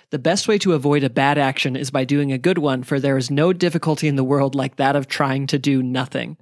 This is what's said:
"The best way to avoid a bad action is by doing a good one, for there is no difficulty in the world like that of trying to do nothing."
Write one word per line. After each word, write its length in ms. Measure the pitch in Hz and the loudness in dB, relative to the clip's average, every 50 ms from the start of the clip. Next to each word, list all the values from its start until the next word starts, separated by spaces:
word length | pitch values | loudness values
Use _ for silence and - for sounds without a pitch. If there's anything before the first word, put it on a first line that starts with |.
| _ _ | _ _
"The 80 | - | -8
best 300 | 143 123 165 180 196 - | -2 0 0 0 0 0
way 100 | - 214 | 0 0
to 160 | 202 - 190 165 | 2 2 2 0
avoid 300 | 143 127 147 143 147 135 | 2 2 2 2 2 2
a 60 | 131 | 0
bad 260 | 120 147 135 143 143 | 2 2 2 4 4
action 380 | 147 139 131 131 - - 139 123 | 4 2 0 0 -2 -2 -2 -4
is 160 | 131 143 131 | -4 -4 -2
by 120 | 147 135 131 | -2 -2 0
doing 280 | 123 143 143 143 139 | 0 0 0 0 0
a 80 | 135 127 | -2 0
good 180 | 123 175 190 | 0 0 0
one, 240 | 180 147 143 135 127 | 2 0 0 0 -2
for 180 | 131 - 147 139 | -2 -4 -4 -2
there 160 | 131 139 135 | 0 0 0
is 120 | 131 123 127 | 0 -2 -2
no 240 | 143 139 160 180 185 | 0 2 2 2 2
difficulty 540 | 180 180 175 160 160 - 160 151 147 156 | 2 0 0 0 0 0 -2 -2 0 0
in 80 | 151 143 | 0 0
the 80 | 135 131 | 0 0
world 320 | 127 143 139 139 135 131 | 2 2 2 2 0 0
like 220 | 139 131 135 - | -2 -4 -4 -2
that 180 | - 139 135 139 | 0 0 2 2
of 120 | 143 131 | 0 -2
trying 380 | - - - 147 135 131 139 139 | -2 -2 -2 0 0 0 -2 -2
to 120 | 135 - 139 | -2 -2 0
do 240 | 127 143 139 131 127 | 0 2 2 2 0
nothing." 540 | 127 127 131 127 - - 131 117 120 156 - | 0 -2 -4 -4 -4 -6 -6 -6 -8 -10 -16